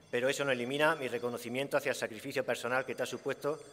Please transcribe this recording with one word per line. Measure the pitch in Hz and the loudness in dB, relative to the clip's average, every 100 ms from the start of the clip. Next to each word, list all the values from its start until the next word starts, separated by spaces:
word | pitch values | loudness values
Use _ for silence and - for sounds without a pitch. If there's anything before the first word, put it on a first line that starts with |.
| - | -4
pero | 123 127 | 0 2
eso | 139 | 2
no | 139 | 2
elimina | 123 120 143 151 160 | 2 0 4 4 4
mi | 127 | 0
reconocimiento | 117 120 120 117 123 143 147 | -2 -2 -4 -4 -2 2 2
hacia | 135 | 2
el | 123 | 0
sacrificio | 117 107 135 135 | -2 -4 -6 -2
personal | 127 120 117 127 | 0 0 2 0
que | 131 | 0
te | 120 | -2
ha | 127 | -2
supuesto | 117 139 131 143 160 - | -2 -4 -2 -2 -4 -8